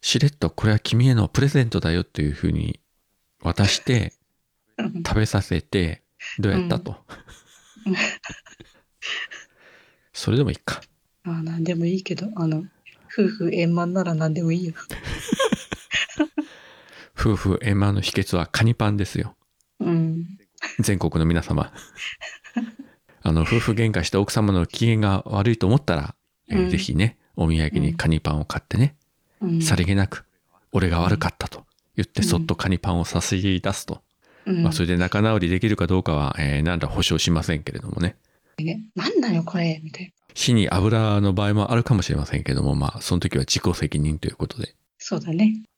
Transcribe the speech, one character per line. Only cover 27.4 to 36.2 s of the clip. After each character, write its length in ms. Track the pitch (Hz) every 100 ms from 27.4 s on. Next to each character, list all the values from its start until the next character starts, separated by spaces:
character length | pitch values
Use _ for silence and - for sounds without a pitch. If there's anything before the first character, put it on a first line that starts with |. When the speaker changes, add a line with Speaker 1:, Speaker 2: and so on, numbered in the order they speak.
| 82
Speaker 1:
土 80 | 80
産 200 | 78 -
に 160 | 71
カ 140 | 85 -
ニ 120 | 80
パ 120 | 80
ン 80 | 76
を 40 |
買 160 | - -
っ 20 | -
て 120 | -
ね、 180 | 139 - _ _ _ _
Speaker 2:
う 60 | 185
ん。 160 | 165
Speaker 1:
さ 140 | 160 104
り 80 |
げ 100 | 87
な 120 | 98 98
く、 180 | - - _ _ _ _
「俺 160 | - 90
が 120 | 82
悪 180 | 87 98
か 100 | 82
っ 60 | -
た」 100 | -
と 160 | - - _ _ -
言 80 |
っ 20 | -
て、 160 | -
Speaker 2:
う 20 |
ん。 40 | 101
Speaker 1:
そ 100 | 87
っ 80 | 80
と 100 | 85
カ 120 | 95
ニ 100 | 90
パ 140 | -
ン 80 | 87
を 40 |
差 160 | 82 -
し 400 | - 98 98 92
出 120 | -
す 140 | 104 -
と。 160 | - _ _ _ _ -
Speaker 2:
う 60 |
ん。 100 | 180
Speaker 1:
ま 80 | 165
あ、 20 |
そ 80 | 156
れ 60 | 85
で 100 | 87
仲 240 | 90 104
直 180 | 107 110
り 100 | 87
で 120 | 92
き 80 | 113
る 80 | 101
か 100 | 85
ど 120 | 92
う 40 |
か 120 | 92
は、 220 | 76